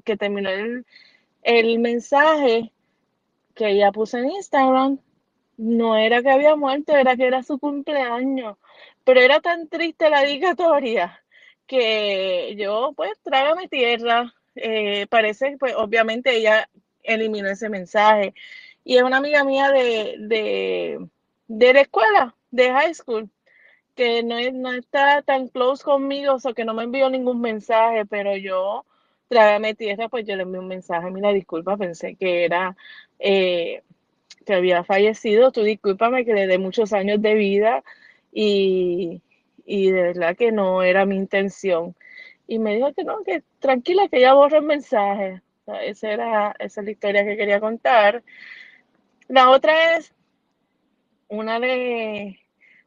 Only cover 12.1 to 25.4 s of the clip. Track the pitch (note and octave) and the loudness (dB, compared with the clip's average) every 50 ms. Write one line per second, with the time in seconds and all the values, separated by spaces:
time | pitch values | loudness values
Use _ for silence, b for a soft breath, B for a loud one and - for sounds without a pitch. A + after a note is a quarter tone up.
12.1 | G3 F#3+ F#3+ F#3+ F#3 F3 C#3+ A#2 G#3 G3+ G#3 G3 G#3 A3 B3+ D4+ D4 - D#4+ G4 | -2 -2 -2 -2 -4 -4 -4 -6 -8 -8 -6 -4 -4 -4 -4 -4 -6 -6 -8 -8
13.1 | G#4+ _ - E4+ C4+ C4+ C4+ D4 D#4+ F4+ F#4+ - E4+ C4+ A#3+ A#3 A#3+ A3+ A#3 A#3 | -8 _ -6 -2 0 0 2 0 0 -2 -4 -8 -4 -2 0 0 0 -2 -2 -2
14.1 | A#3 A#3 A#3+ A#3+ _ _ _ _ - - - A3+ A3 A3 G#3 G3+ G3+ G3+ G3+ - | 0 -2 -2 -4 _ _ _ _ -16 -10 -8 -4 -4 -4 -2 -4 -4 -4 -4 0
15.1 | - A3+ G#3+ G#3+ G#3 - C4 C#4+ C#4+ C4+ C4+ B3 - - A3 G3+ A3 A3+ A3 A3 | 0 0 2 0 -2 -4 -4 -6 -4 -4 -6 -4 -4 -4 -4 -2 0 0 0 0
16.1 | A3 B3 B3 C4+ B3 A3+ A3 G#3+ G#3+ A3 - _ _ _ _ _ _ _ - G#3+ | -2 -4 -2 0 0 2 2 2 2 2 0 _ _ _ _ _ _ _ -6 -4
17.1 | A3+ A3 A3 A3 G#3+ G#3 G3+ F#3+ G3 G3 A3+ G#3+ G#3+ F#3+ F3+ - - G#3+ G#3 G#3+ | -4 -2 -2 -4 -6 -6 -6 -6 -6 -6 -8 -8 -8 -10 -10 -4 0 4 4 4
18.1 | G#3+ G#3 G3 G3 - B B B B B B B B B - - B3+ B3 B3+ B3+ | 4 4 2 -4 -6 B B B B B B B B B -4 2 2 4 4 4
19.1 | C4 C4+ C#4 D4 D4 C#4+ C#4 C#4 C4+ C4+ C#4 C#4 C#4 C4 B3 A#3+ A3+ A3 G#3 - | 0 0 0 2 0 0 2 2 0 0 2 2 2 2 2 0 -2 -2 -4 -8
20.1 | - - G#3+ G#3 A3 A3 G#3+ G#3 G3 F#3+ F#3+ F#3+ F#3 F3+ F3 E3 C#3+ D#3 F3+ E3+ | -10 -10 -6 -4 -2 -2 -2 -2 -4 -4 -4 -4 -4 -4 -4 -6 -8 -10 -14 -16
21.1 | _ _ _ _ _ _ _ - A3+ G#3+ B3 B3+ C4 C#4 C#4 - - G4 A4 G#4+ | _ _ _ _ _ _ _ -8 0 2 4 6 6 6 4 2 2 0 2 4
22.1 | G#4 F#4+ C4 A#3 _ _ _ - B3+ A#3+ B3 B3+ B3+ C#4 D4+ E4+ D#4+ - - - | 4 2 0 0 _ _ _ -8 -2 0 0 2 2 0 0 0 -4 -8 -10 -8
23.1 | A3+ G#3+ A3 G3+ _ _ b b b b b b b b b _ - - B3 A#3 | -8 -8 -8 -10 _ _ b b b b b b b b b _ -6 -4 -2 0
24.1 | A#3 A#3 A#3 A#3 A#3 A#3 A#3+ C4 C4 B3+ B3+ B3+ B3 B3 B3 _ - C#4 C#4 C#4+ | 0 -2 -2 -4 -4 -4 -6 -6 -6 -8 -8 -8 -8 -10 -10 _ 0 2 4 4
25.1 | C#4+ C#4+ C#4 - C4+ C4 | 4 2 2 0 -2 -2